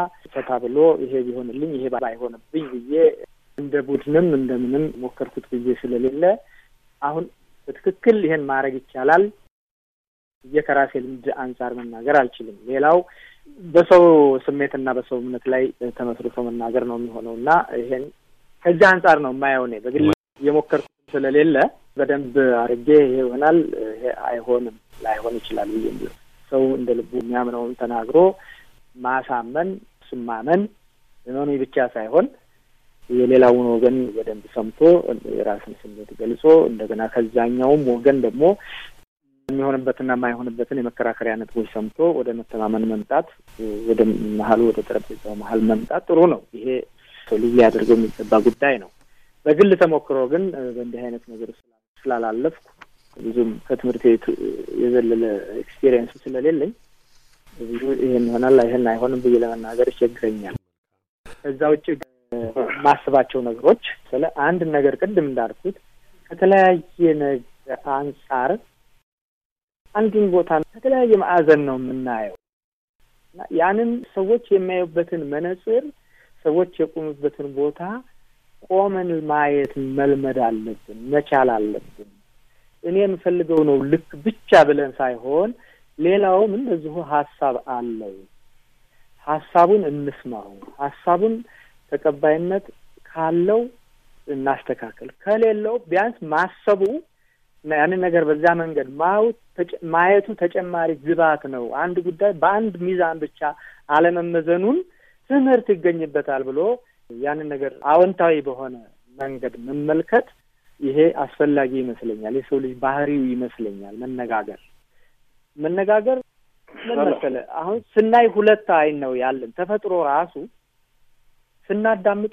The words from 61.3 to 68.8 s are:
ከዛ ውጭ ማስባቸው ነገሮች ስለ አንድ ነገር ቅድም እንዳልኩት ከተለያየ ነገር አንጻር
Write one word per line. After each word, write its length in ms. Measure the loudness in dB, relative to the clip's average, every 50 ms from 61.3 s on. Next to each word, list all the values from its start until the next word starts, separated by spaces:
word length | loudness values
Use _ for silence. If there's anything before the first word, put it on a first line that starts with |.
| -20
ከዛ 260 | _ -10 -10 -6 -2 2 2
ውጭ 160 | 2 0 0 -6 -6 -6 -8 _ _ _ _ -12 -10 -8 -8 -6 -4 -4 -4 -4 -4 0 4
ማስባቸው 580 | 2 2 4 0 2 2 2 2 2 -2 -6 -4
ነገሮች 420 | -4 -6 0 4 4 4 4 0 -14 -14 -14 -12
ስለ 200 | -6 -4 -2 -2 -2 -2 -2
አንድ 200 | 0 0 0 0 -2 0
ነገር 260 | 0 2 2 2 2
ቅድም 300 | 0 -4 0 0 0 0
እንዳልኩት 500 | 0 -2 -4 -4 -4 -6 _ -10 -10 -10 -10 _ _ _ _ _ _ -20 _ _ -16
ከተለያየ 500 | -4 0 2 4 6 6 6 6 4 2 -2 -8 -4 0 2 2 2
ነገር 280 | 2 0 -2 -2 -4 -6 -12 -20 _ _ -12 -12 -10 -6 -6
አንጻር 600 | -6 -4 -4 -6 -10 _ _ -6 -4 -2 -2 -2 -4 -4 -6 _ _ _